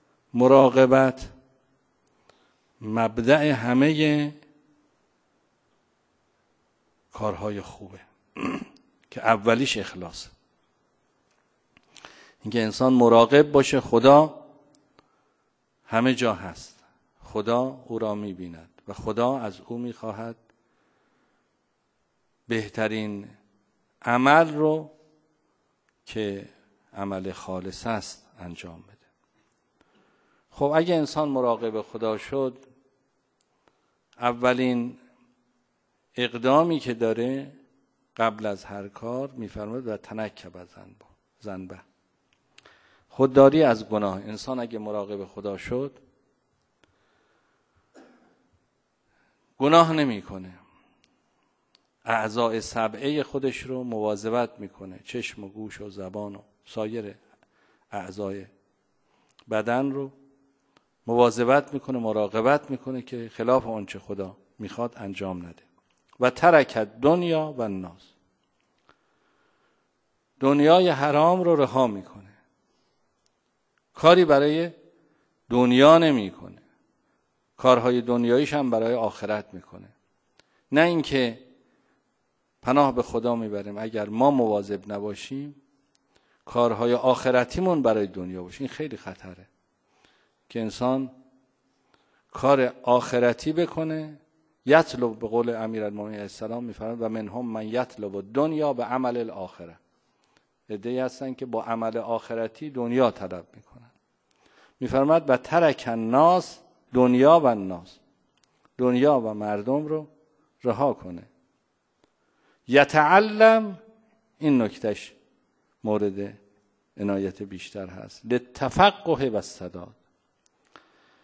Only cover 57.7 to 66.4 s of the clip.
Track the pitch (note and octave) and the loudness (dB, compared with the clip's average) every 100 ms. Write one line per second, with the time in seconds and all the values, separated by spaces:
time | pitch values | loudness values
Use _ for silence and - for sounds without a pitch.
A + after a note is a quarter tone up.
57.7 | _ _ G#2 F#2 G2 G2 G2 F#2+ _ _ | _ _ -12 -12 -10 -10 -10 -16 _ _
58.7 | _ _ _ _ _ _ _ - G#2+ G#2+ | _ _ _ _ _ _ _ -6 -4 -2
59.7 | A#2+ C#3 C#3 C3+ - _ _ _ _ _ | -2 -2 -6 -10 -14 _ _ _ _ _
60.7 | _ _ _ A#2 A#2+ A#2+ A2 A#2+ C#3 C#3 | _ _ _ -2 4 4 4 2 2 0
61.7 | C#3 - B2+ A2+ G#2+ G#2 A2 A#2+ D3 - | -10 -8 -6 -4 -2 -2 0 2 0 -2
62.7 | C3 C3+ B2+ - B2 A2+ - A#2 B2+ A2+ | -10 -10 -12 -12 -14 -14 -6 0 0 0
63.7 | A2 F#2+ F#2+ - G2 F#2+ G2+ _ _ G#2 | -10 -10 -16 -12 -10 -10 -14 _ _ -14
64.7 | - A#2+ - G2+ G2 G2 F2+ F2 E2 _ | -8 -10 -10 -14 -10 -10 -10 -14 -20 _
65.7 | _ _ _ _ _ B2+ - | _ _ _ _ _ -2 4